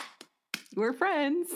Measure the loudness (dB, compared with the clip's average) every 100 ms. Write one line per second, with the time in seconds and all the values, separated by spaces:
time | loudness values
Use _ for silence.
0 | -8 -16 -20 _ _ -14 -6 -2 0 2
1 | 2 2 2 2 -2